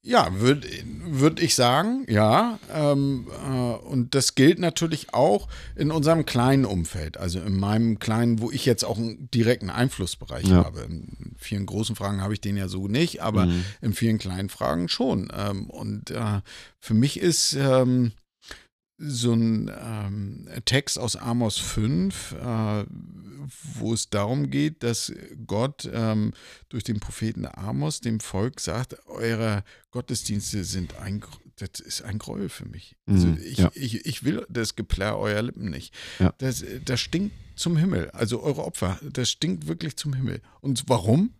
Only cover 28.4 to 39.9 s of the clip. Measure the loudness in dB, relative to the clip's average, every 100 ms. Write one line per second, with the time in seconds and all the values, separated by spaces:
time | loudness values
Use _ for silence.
28.4 | -2 -4 -6 -4 -6 -12 -14 -4 -2 0
29.4 | 0 -2 -4 -18 _ -10 -4 -4 -2 -4
30.4 | -2 -4 -4 -4 -6 -8 -8 -8 -8 -20
31.4 | -20 -14 -12 -12 -10 -10 -6 -8 -6 -8
32.4 | -8 -8 -14 -14 -18 _ 4 6 6 4
33.4 | -2 4 4 4 -6 -4 -6 -2 -2 -2
34.4 | -4 -4 -4 -6 -2 0 0 -2 0 0
35.4 | -2 -6 -8 -8 -12 -16 -16 2 2 2
36.4 | -4 -4 -8 -8 -4 -2 0 -2 -2 -6
37.4 | -18 -4 0 4 4 2 -2 -2 -2 0
38.4 | -2 -2 -4 -2 -2 -2 -6 -2 -2 -2
39.4 | -2 -2 -4 -6 -6